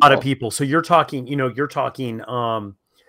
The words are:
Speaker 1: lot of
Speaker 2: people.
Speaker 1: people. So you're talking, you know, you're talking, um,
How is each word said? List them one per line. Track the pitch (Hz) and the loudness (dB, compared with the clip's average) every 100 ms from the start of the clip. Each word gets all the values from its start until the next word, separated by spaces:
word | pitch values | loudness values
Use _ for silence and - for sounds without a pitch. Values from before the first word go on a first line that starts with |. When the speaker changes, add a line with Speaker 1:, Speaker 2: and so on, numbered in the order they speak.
Speaker 1:
lot | 147 | 6
of | 131 | 6
Speaker 2:
people. | 131 131 117 | 2 -2 -4
Speaker 1:
people. | |
So | - | -4
you're | 139 160 | -2 -2
talking, | 165 170 147 139 127 | 4 2 2 -4 -6
you | 143 | -4
know, | 131 | -2
you're | 113 143 | -4 -6
talking, | 151 127 - 127 113 110 | -4 -6 -6 -8 -8 -6
um, | 123 117 110 101 98 _ _ | -4 -2 -2 -6 -14 _ _